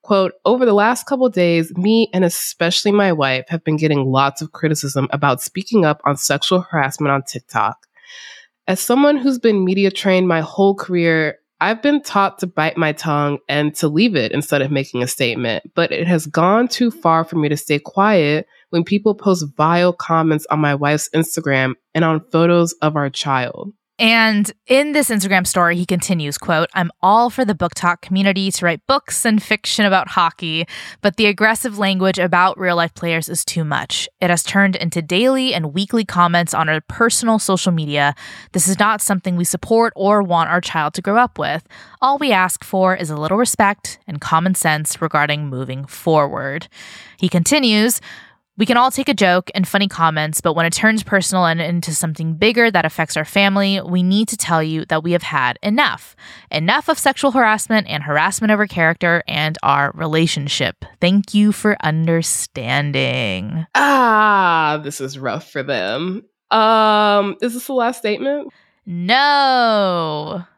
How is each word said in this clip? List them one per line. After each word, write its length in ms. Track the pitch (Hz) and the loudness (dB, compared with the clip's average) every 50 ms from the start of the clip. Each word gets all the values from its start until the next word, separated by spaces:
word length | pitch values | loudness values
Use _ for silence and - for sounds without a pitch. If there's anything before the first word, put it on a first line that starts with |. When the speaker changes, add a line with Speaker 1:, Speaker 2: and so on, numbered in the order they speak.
| _ | _
Speaker 1:
quote, 300 | - 208 196 190 180 - _ _ | 0 2 2 2 0 -4 _ _
"Over 200 | - 233 254 254 | 0 2 2 2
the 80 | 233 202 | 2 4
last 300 | 202 208 226 254 - - | 4 4 2 0 -2 -4
couple 220 | - 277 254 254 247 | -4 -2 0 0 0
days, 440 | 208 185 180 175 170 165 165 165 - | 2 2 2 2 2 2 0 -2 -4
me 340 | 180 180 208 220 226 226 - - | -2 0 2 4 4 2 2 0
and 120 | 185 185 | 0 0
especially 680 | 170 - - - - - _ 170 165 185 - - 208 202 | 0 0 -2 -8 -8 -4 _ -2 0 0 0 0 0 2
my 180 | 208 202 196 | 2 2 2
wife 360 | 170 151 143 135 131 131 127 - | 2 0 0 0 0 -2 -4 -6
have 160 | 170 165 _ | -8 -6 _
been 140 | 170 156 151 | -2 -2 0
getting 260 | 156 156 151 143 135 | 0 0 0 0 0
lots 380 | 131 131 131 139 139 139 - 160 | 0 2 2 0 0 -2 -6 -12
of 100 | 151 _ | -12 _
criticism 560 | - - 156 156 151 - 139 135 139 131 - - | -4 -2 -2 -2 -2 -4 -4 -2 -2 -2 -2 -2
about 280 | 143 147 143 127 123 | 0 0 0 0 0
speaking 460 | - - _ 185 202 - 233 220 175 | -4 -10 _ -10 -8 0 2 2 2
up 160 | 151 147 - - | 2 0 0 0
on 120 | 139 143 139 | -2 -2 -2
sexual 420 | - - 139 147 - - 190 180 | -2 -2 -2 0 0 0 0 0
harassment 500 | 180 - - 160 139 135 - - 151 139 | 0 -2 -2 -2 -2 -2 -2 -4 -2 0
on 120 | 139 139 135 | 0 0 -2
TikTok. 640 | - - 123 _ _ - 117 104 101 - _ _ _ _ _ _ - - - - - - - - _ _ _ _ | -6 -14 -16 _ _ -4 -2 -2 -2 -4 _ _ _ _ _ _ -20 -20 -20 -20 -20 -20 -20 -20 _ _ _ _
As 140 | - 185 185 | -4 -4 -4
someone 360 | - - 240 269 285 294 294 | 0 0 2 4 4 4 4
who's 220 | 277 247 277 262 247 | 2 2 0 -2 2
been 260 | - 233 214 196 185 | 2 2 2 2 2
media 260 | 185 190 202 196 190 | 0 2 2 2 0
trained 380 | 190 - - 202 185 185 185 180 | 0 0 0 2 2 4 4 2
my 140 | 170 160 160 | 2 0 -2
whole 320 | 160 - - 196 196 196 | -4 -2 2 2 2 2
career, 640 | 196 - - 180 175 170 170 160 160 156 151 - _ _ _ _ _ | 0 -4 -4 -2 0 2 2 2 2 0 -2 -4 _ _ _ _ _
I've 220 | 156 190 226 226 | -2 -2 -2 0
been 220 | - 285 294 294 285 | 0 0 0 0 -2
taught 360 | - - 202 196 185 - - | -2 0 0 0 0 0 -4
to 60 | - | -8
bite 300 | 180 - - 156 160 156 | -6 -2 -2 -2 -2 0
my 160 | 175 156 156 151 | 0 -2 -2 -2
tongue 460 | - - 160 147 147 147 147 143 135 _ - | -4 -4 -2 -2 0 0 -2 -2 -4 _ -4
and 260 | 143 147 151 151 147 | -2 0 0 -2 -2
to 120 | - - 156 | -2 -2 0
leave 260 | 151 160 220 247 202 | 2 2 2 2 2
it 180 | 156 113 110 - | 0 -2 0 -2
instead 280 | 139 147 - - 143 | -4 -2 0 0 0
of 100 | 135 139 | 0 0
making 320 | 147 135 135 - - 127 123 | -2 -2 -4 -4 -4 -4 -4
a 60 | 123 | -4
statement, 560 | - - 135 117 113 113 123 117 110 85 - - _ | -2 -2 -2 -2 -2 -2 -4 -4 -4 -4 -8 -6 _
but 160 | - 170 - | -2 -2 -2
it 160 | - - 170 | -2 -4 0
has 200 | 170 180 160 160 | 0 0 0 -2
gone 420 | 151 - 160 165 180 202 226 247 247 | -2 -2 0 2 2 2 2 0 0
too 220 | - - 247 233 | -2 0 -2 -2
far 340 | 214 - - 170 160 165 160 | -2 0 0 2 2 2 0
for 120 | 160 - | -2 -2
me 120 | 165 151 147 | -2 0 0
to 80 | 151 | -2
stay 220 | 147 - - 151 143 | -4 -2 -2 -2 -2
quiet 680 | - - - - 196 214 214 185 151 143 147 156 - _ _ _ _ _ | -2 -6 -2 0 2 4 4 4 2 2 0 -2 -4 _ _ _ _ _
when 160 | - 170 170 | -2 -2 0
people 300 | - 202 202 202 220 202 | 0 -2 0 0 0 -2
post 320 | 208 - 202 185 175 160 147 - | 0 0 0 0 0 -2 -8 -2
vile 380 | - 151 160 170 175 175 180 175 | 0 0 2 4 4 2 2 0
comments 520 | _ - - 165 160 156 160 156 151 151 - | _ -4 -2 0 2 2 2 0 -2 -2 -2
on 100 | - 151 | -2 0
my 140 | 151 147 143 | 2 0 0
wife's 340 | 139 143 143 151 151 - - - | 0 0 0 0 0 -2 -2 -2
Instagram 580 | 156 165 160 - - - 147 139 131 131 131 127 _ _ _ _ | -2 -2 -2 -4 -6 -2 0 0 0 0 0 -2 _ _ _ _
and 100 | 156 170 | 0 0
on 160 | 160 160 156 156 _ | 2 0 -2 -4 _
photos 440 | - 165 165 170 175 175 170 170 - _ - | 0 2 4 4 4 4 2 0 -2 _ -2
of 120 | 151 156 | -2 0
our 140 | 151 143 139 | 0 -4 -4
child." 640 | 135 - - 143 135 131 123 - - - - 202 208 _ _ _ _ | -4 -6 -4 -2 -2 -2 -2 -4 -8 -12 -14 -14 -16 _ _ _ _
Speaker 2:
And 560 | - 233 220 226 226 226 220 214 208 208 - - _ _ | -2 0 2 4 4 4 2 2 2 0 -2 -4 _ _
in 240 | - 247 269 294 302 | 2 2 2 2 2
this 180 | 294 302 269 - | 0 0 0 2
Instagram 380 | 233 208 185 196 196 185 180 | 0 -2 0 2 0 0 0
story, 300 | - - 190 175 170 170 | 2 0 2 2 2 2
he 100 | 175 180 | 0 -2
continues, 500 | - 196 175 - - 190 170 151 143 139 | -2 -2 -2 0 -2 -2 -2 -2 -4 -8
quote, 320 | - - - 170 156 165 - - | -8 -4 -2 0 0 0 0 -2
"I'm 160 | 190 175 170 - _ | -2 -4 -4 -4 _
all 300 | - 185 208 226 240 240 | 2 2 4 4 2 2
for 140 | 208 - 254 | 0 -2 -2
the 100 | 208 208 | -2 0
book 200 | 151 180 170 - | -2 -2 -4 -4
talk 260 | - - 175 175 - | -2 0 0 0 -2
community 500 | - - 185 190 196 196 190 190 190 196 | -4 -4 -2 0 2 2 2 0 -2 -2
to 140 | 180 - 180 | -2 -2 -2
write 200 | 170 165 - _ - | -2 -2 -2 _ -2
books 360 | 269 294 _ - - - - | -2 -2 _ -4 -8 -2 0
and 160 | 240 214 214 | 0 0 0
fiction 460 | - - 214 214 - - - - 214 | 0 0 -4 -2 -2 -4 -2 0 2
about 220 | 202 190 185 160 - | 4 4 2 0 0
hockey, 580 | - - 175 165 - - - 165 156 160 165 - - - - - - _ | 0 0 0 0 0 -4 -8 -6 -4 -4 -4 -6 -8 -16 -16 -18 -20 _
but 140 | - 202 185 | -2 -2 0
the 120 | - 220 | 2 2
aggressive 520 | 208 202 175 208 220 226 - - 254 208 202 | 2 2 4 2 2 2 2 -2 -8 -4 -2
language 400 | 208 196 196 185 190 190 190 - | -2 0 0 2 2 2 2 2
about 400 | 180 180 175 175 180 190 - - | 0 2 4 4 4 2 2 0
real 160 | 190 180 175 | -2 0 2
life 180 | 170 170 170 _ | 2 0 -2 _
players 340 | - - 170 165 165 160 - | -6 -4 -2 -2 -2 -4 -4
is 160 | 175 165 - | -6 -6 -6
too 180 | - - 170 160 | -4 -4 -4 -4
much. 460 | 151 147 131 - - - - - - _ _ | -2 -4 -4 -4 -6 -6 -8 -8 -8 _ _
It 100 | 185 180 | 0 0
has 120 | 175 165 - | 0 0 -2
turned 320 | - - 196 196 196 185 | 0 2 2 2 2 2
into 260 | - - 170 - 175 | -2 -4 -4 -4 -4
daily 540 | 160 147 180 180 233 262 269 262 254 262 - | -4 -2 0 2 4 4 2 2 0 -2 -2
and 180 | 180 160 151 143 | -2 -4 -4 -4
weekly 320 | 185 202 196 - 233 214 | -4 -4 0 0 -2 -2
comments 480 | - - 180 175 175 170 175 170 160 - | 0 2 2 2 4 4 2 0 0 0
on 160 | - 160 156 | -2 0 0
our 120 | 156 156 | -2 -2
personal 580 | - _ - - 233 226 - - 247 233 220 214 | -4 _ -2 0 0 0 2 0 0 0 0 0
social 320 | - - 190 180 - 185 | 0 0 -2 0 0 0
media. 460 | 175 165 156 147 147 143 143 143 143 - - - - - - - | 0 -2 -2 -2 0 2 2 2 0 -2 -12 -20 -20 -20 -20 -6
This 160 | - - 156 | -4 -2 0
is 140 | 190 196 165 | 0 0 2
not 200 | 208 214 220 208 | 2 0 2 0
something 360 | - - 202 185 - 185 180 | 0 -2 -2 -2 -2 -2 -2
we 80 | 175 175 | -2 -2
support 480 | - - 175 - - 226 226 233 226 - | -2 -4 -6 -2 0 2 2 2 2 0
or 300 | - 190 196 208 208 202 | 0 2 2 4 4 2
want 260 | 180 175 165 165 156 | 2 2 0 2 2
our 100 | 165 180 | 0 -2
child 340 | 175 - - 165 151 151 - | -2 -2 -2 -2 -2 -2 -4
to 80 | - 180 | -6 -4
grow 140 | 196 202 | 0 2
up 220 | 233 247 240 _ - | 2 2 0 _ -6
with. 240 | 151 147 143 160 - _ - - - - - _ - | -4 -4 -4 -6 -8 _ -20 -20 -20 -20 -6 _ 0
All 160 | 262 277 277 | 0 0 0
we 140 | 294 277 220 | 0 2 2
ask 320 | 185 185 180 - - - | 2 2 0 -2 -6 -8
for 320 | - - 190 185 185 185 | -4 0 2 2 2 2
is 140 | - 175 151 | 0 -4 -6
a 60 | 156 | -6
little 220 | 147 151 156 185 214 | -6 -2 -2 0 0
respect 600 | 247 233 - - 220 196 202 _ _ - - _ _ - | 0 0 0 2 2 0 0 _ _ -16 -16 _ _ -12
and 120 | 165 147 | -12 -10
common 360 | - - - 160 170 190 190 | -4 0 0 2 2 2 0
sense 440 | - - 170 151 151 156 - - - | 0 0 0 0 0 -2 -6 -6 -6
regarding 460 | 170 156 - 151 143 147 147 147 151 | -6 -2 0 0 0 0 -2 -4 -4
moving 380 | 143 135 127 131 127 127 135 139 | -6 -6 -8 -8 -8 -8 -10 -10
forward." 840 | - - - - 175 160 151 147 139 - - 131 139 139 165 - - _ - - - - - - - - | -12 -14 -6 -2 2 2 2 2 0 -2 -6 -6 -6 -8 -8 -10 -12 _ -20 -20 -20 -20 -20 -20 -20 -8
He 120 | _ - 175 | _ -2 0
continues, 720 | - 180 170 - 277 302 269 233 214 208 214 247 240 - - - - - - - _ _ _ _ _ | 2 0 2 2 2 2 2 2 2 2 2 2 0 -4 -8 -14 -20 -20 -20 -20 _ _ _ _ _
"We 100 | - 220 | -4 0
can 100 | 208 254 | 2 2
all 160 | 240 247 262 - | 2 2 2 0
take 160 | - 269 - | -2 -2 -2
a 60 | 269 | 0
joke 360 | 196 208 185 175 185 180 - - | 2 4 4 4 2 0 -2 -4
and 140 | 202 185 | -4 -4
funny 220 | - - 202 202 196 | -2 0 0 0 0
comments, 520 | - - 165 160 156 156 151 156 156 - | 0 0 0 0 2 0 -4 -2 -4 -2
but 140 | - 175 156 | -2 0 0
when 100 | 170 165 | 2 0
it 80 | 165 165 | 0 0
turns 300 | - - 220 220 220 202 | 2 0 2 2 0 -2
personal 420 | - - 196 180 - - 185 180 | 0 0 0 0 2 0 2 2
and 160 | 165 165 165 | 2 2 0
into 320 | 170 151 175 175 165 - 156 | -2 -2 -2 -4 -4 -4 -4
something 420 | - - 165 151 - 165 160 160 | -4 -4 -4 -4 -4 -4 -6 -2
bigger 360 | 156 185 220 226 233 233 233 | 2 2 2 4 4 2 2
that 140 | 196 180 160 | 2 2 0
affects 320 | 156 - - 160 151 - | 0 -2 -2 -4 -2 -2
our 80 | 156 156 | -6 -6
family, 560 | - - 202 196 196 196 202 196 196 196 196 - | -2 0 2 2 2 2 2 0 0 0 -2 -2
we 200 | - 180 180 180 | -2 -2 0 2
need 240 | 180 190 208 226 - | 2 2 2 0 -2
to 80 | - | -4
tell 260 | 208 - - 175 160 160 | -8 -4 0 0 0 0
you 220 | 156 160 160 156 | 0 -4 -6 -4
that 180 | - 160 160 156 | -2 -2 -2 0
we 80 | 175 | 0
have 140 | 170 170 - | -2 -2 -2
had 340 | - 160 147 127 123 127 - | -2 -2 0 0 0 -2 -2
enough. 540 | - 202 208 247 294 - - - - - _ _ - - - - - _ - | -4 -2 0 2 2 0 0 -6 -12 -20 _ _ -20 -20 -20 -20 -16 _ -6
Enough 360 | 147 160 175 226 285 - - | -4 0 0 0 0 0 -2
of 80 | 320 | -2
sexual 360 | - - 285 269 - - 277 220 | 0 0 0 0 2 0 2 2
harassment 560 | 269 240 214 214 208 - - 226 214 196 - | 4 4 4 2 0 0 0 0 0 0 -2
and 160 | - 151 143 | -8 -8 -4
harassment 480 | 147 147 147 156 185 196 - 226 214 214 | -2 0 2 2 0 0 -2 0 0 2
over 160 | 202 208 190 | 2 0 -2
character 560 | - 180 165 160 165 - - 170 170 170 - | 0 2 2 2 2 2 2 2 2 2 0
and 320 | - - 156 151 156 156 - - | -4 -4 -2 -2 -2 -4 -2 0
our 260 | - 139 139 143 139 - | 2 2 2 2 -2 -2
relationship. 920 | 156 160 156 151 160 165 160 - 156 139 143 - - 139 95 - _ - - - _ | -6 -6 -2 0 2 2 0 0 -4 -6 -6 -4 -2 -2 -4 -4 _ -16 -20 -6 _
Thank 340 | - 175 190 202 196 - - | 0 2 2 2 0 0 2
you 160 | 208 208 208 | 2 2 2
for 260 | 202 - - 214 208 - - | 2 2 0 0 0 0 -2
understanding." 1800 | 156 151 160 160 165 165 165 160 - - - - - _ 135 123 117 127 139 143 147 139 135 135 127 123 131 120 104 92 92 92 107 - 165 160 - _ | -2 0 0 0 0 0 0 0 -2 -4 -6 -6 -10 _ -10 -6 -2 -2 -2 -2 -2 0 0 0 0 -2 -2 -2 -4 -4 -4 -6 -6 -6 -8 -8 -2 _
Speaker 1:
Ah, 1040 | 269 285 285 285 269 254 233 220 214 214 214 208 196 190 175 170 165 160 151 151 151 151 | 0 2 4 4 4 4 4 4 4 4 4 4 2 2 2 2 2 0 0 -2 -2 -6
this 160 | 143 147 - | -8 -10 -8
is 180 | 139 135 139 139 | -10 -10 -10 -8
rough 320 | 135 127 104 151 160 - | -6 -6 -6 -6 -10 -10
for 140 | - 147 131 | -10 -8 -6
them. 580 | 143 139 113 92 95 110 135 165 185 185 202 - _ _ _ _ _ - | -4 -4 -4 -2 -4 -4 -4 -4 -6 -6 -8 -12 _ _ _ _ _ 0
Um, 840 | 220 220 220 226 220 220 214 214 208 208 208 202 208 202 202 185 - - | 2 4 4 4 4 4 4 4 4 4 4 2 2 0 0 -4 -4 -6
is 120 | 247 226 | -6 -6
this 120 | 247 - | -8 -10
the 60 | - 269 | -4 -2
last 260 | 254 233 233 254 - | -2 -2 -2 -2 -4
statement? 540 | - 214 208 - - 269 285 294 277 - _ _ _ _ _ _ _ | -6 -6 -4 -4 -4 -4 -4 -4 -6 -10 _ _ _ _ _ _ _
Speaker 2:
No. 1600 | - 175 175 175 180 233 262 277 294 285 285 277 269 262 247 240 226 220 208 202 190 180 175 165 160 151 151 151 156 165 185 175 _ _ | -12 -8 -6 -2 0 2 2 4 2 2 2 2 2 2 2 2 2 2 2 2 0 0 -2 -2 -4 -4 -6 -6 -8 -8 -10 -12 _ _